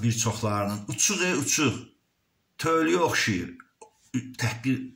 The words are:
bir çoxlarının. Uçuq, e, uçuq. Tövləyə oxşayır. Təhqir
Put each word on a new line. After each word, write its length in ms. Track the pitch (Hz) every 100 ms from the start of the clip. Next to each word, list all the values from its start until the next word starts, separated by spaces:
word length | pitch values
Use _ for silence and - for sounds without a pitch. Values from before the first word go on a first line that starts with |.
bir 140 | 117 107
çoxlarının. 640 | 117 - 110 104 101 104 -
Uçuq, 340 | - - 185
e, 120 | 180 175
uçuq. 400 | 135 - 139 85 - _ _ _ _ _ _ -
Tövləyə 440 | 160 165 160 175
oxşayır. 480 | 160 - 117 90 87 - - - - _ _ 127 - -
Təhqir 400 | 117 - 131 127 -